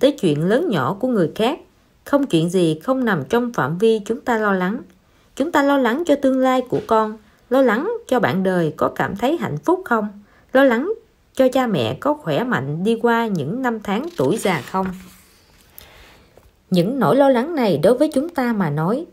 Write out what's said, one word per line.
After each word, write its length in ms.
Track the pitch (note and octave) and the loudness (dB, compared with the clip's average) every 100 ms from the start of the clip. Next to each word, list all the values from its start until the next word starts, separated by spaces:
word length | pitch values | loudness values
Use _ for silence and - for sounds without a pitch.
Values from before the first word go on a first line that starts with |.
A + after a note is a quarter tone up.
tới 120 | C4+ | 0
chuyện 360 | D4 F3 D3 F3 | 2 0 0 2
lớn 200 | A#3+ F4 | 0 2
nhỏ 280 | E3 B2+ G3 | 0 -2 -2
của 80 | B3+ | -2
người 220 | A3+ D3+ | 0 0
khác. 260 | - A3+ E4+ - _ _ _ | 0 -2 -2 -8 _ _ _
Không 220 | - C#4+ C#4+ | -2 0 2
chuyện 240 | E3 E3+ | 0 2
gì 300 | F#3 E3 D#3 | 2 2 0
không 220 | - C4 | -2 -2
nằm 180 | A#3 E3+ C3 | 0 -2 0
trong 240 | A#3+ B3 | -2 -2
phạm 260 | A#3+ C3+ E3+ | -2 -4 0
vi 220 | A3+ A3 | 2 2
chúng 160 | G3+ A#3 | -2 -6
ta 180 | - A3+ | -2 -2
lo 140 | G#3+ | 0
lắng. 280 | F#3+ F3+ B3 - _ _ _ _ - | 0 0 -4 -10 _ _ _ _ -6
Chúng 160 | D4 | -2
ta 100 | D#4 | 0
lo 160 | C#4 C#4 | 2 2
lắng 240 | A#3+ C4 F4 | 2 0 0
cho 80 | |
tương 240 | C#4 C4 C4 | 2 2 2
lai 240 | C4 B3+ B3 | 2 2 0
của 120 | C#3 - | -4 0
con, 300 | A3 G#3+ A3 - _ _ | 0 0 -4 -16 _ _
lo 120 | C4 | 2
lắng 300 | B3+ G#3+ F#4 A#4 - | 4 2 -2 -6 -2
cho 140 | B3+ | 0
bạn 220 | A#2+ F#3 | 0 0
đời 300 | F#3+ F3+ D#3 D3+ | 0 0 0 0
có 120 | D3 | -4
cảm 280 | - - G3 | -2 -4 -2
thấy 200 | A#3+ E4+ | -2 -2
hạnh 220 | - D3 | -4 -4
phúc 240 | - F#4 | -2 -2
không, 240 | - A3+ G#3 G3+ - _ _ | 0 -2 -2 -8 -20 _ _
lo 120 | C4 | 4
lắng 280 | C#4 A3+ E4+ A4+ - _ _ | 4 4 0 -6 -10 _ _
cho 140 | - C4 | 0 2
cha 180 | C4 B3 | 2 0
mẹ 300 | E3 A2+ D3 | 0 -2 -2
có 140 | C#4 | -2
khỏe 300 | D4 E3+ C#3+ | -2 -2 -2
mạnh 400 | B3 E3 C3+ D#3 | 0 -2 -4 -4
đi 140 | G3+ A3+ | -2 0
qua 240 | A#3 A#3 A3+ | 0 0 0
những 360 | F#3 C3+ A#3+ | -2 -4 -4
năm 160 | B3+ A3 | -4 -4
tháng 220 | G#3 G3+ E4+ - | -4 -4 -4 -2
tuổi 200 | C3 A3+ | -2 0
già 240 | G3+ D#3+ | -2 -2
không. 260 | - F#3 F#3+ F3+ - - _ _ _ _ _ - - - - - _ _ - _ _ | -4 -4 -4 -6 -16 -20 _ _ _ _ _ -20 -20 -20 -20 -20 _ _ -20 _ _
Những 280 | F3+ F3 C#4 | 0 0 0
nỗi 180 | D#3+ B3+ | 2 4
lo 120 | C#4 | 4
lắng 260 | A#3+ C#4+ | 2 0
này 240 | E4 A3 D3+ | -2 -2 2
đối 160 | F3+ | 2
với 140 | B3+ D4+ | 2 0
chúng 200 | C4 E4 | 0 -4
ta 240 | - A#3+ | -4 -4
mà 180 | A3 E3 | -2 -2
nói 360 | D3 E3 C4 F4 | -2 -2 -4 -6